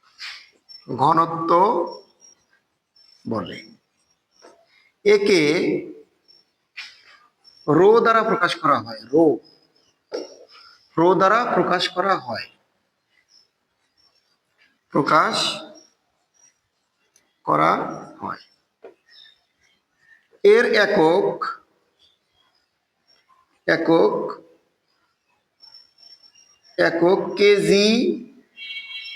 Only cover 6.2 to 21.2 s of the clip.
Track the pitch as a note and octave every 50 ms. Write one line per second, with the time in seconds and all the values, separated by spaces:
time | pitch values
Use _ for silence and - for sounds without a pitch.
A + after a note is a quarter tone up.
6.2 | _ _ _ _ _ _ _ _ _ _ _ - - - - _ _ _ - _
7.2 | _ _ _ _ _ _ _ _ _ D#3+ D3 D#3+ F#3 G#3 A3+ A#3 A3 A#3 A3+ A3+
8.2 | G#3+ - - - F3+ E3+ - - D#3+ D3+ C#3 A#2+ A2 A#2 A2+ A2 - - C3 D#3+
9.2 | E3 D3+ B2+ A2 - _ _ _ _ _ _ _ _ _ _ _ _ _ - -
10.2 | - - - - - _ - - - _ _ _ _ _ _ E3 E3 F3+ F#3+ E3
11.2 | F#3+ F#3+ G#3 A#3 B3 A#3+ - F#3 F3+ F3+ F3+ F3+ - - - F3+ F#3 G3 F#3 -
12.2 | - B2 A2+ G2 - - _ _ _ _ _ _ _ _ _ _ _ _ _ _
13.2 | _ _ _ _ _ _ _ _ _ _ _ _ _ _ _ _ _ _ _ _
14.2 | _ _ _ _ _ _ _ _ _ _ _ _ _ _ - D#3+ C#3 - D3+ D#3
15.2 | F3+ G#3+ G#3 - - - - - - - - - _ _ _ _ _ _ _ _
16.2 | _ _ _ _ _ _ _ _ _ _ _ _ _ _ _ _ _ _ _ _
17.2 | _ _ _ _ - - - D2+ - - - - - - - - - - - -
18.2 | - - - - - _ _ _ _ _ _ _ - - - _ _ _ _ -
19.2 | - - _ _ _ _ _ _ _ _ _ _ _ _ _ _ _ _ _ _
20.2 | _ _ _ _ - G3+ G#3+ A#3 A#3+ A#3+ A#3+ A3 G3+ F3+ - D#3 D#3 D#3+ E3+ G3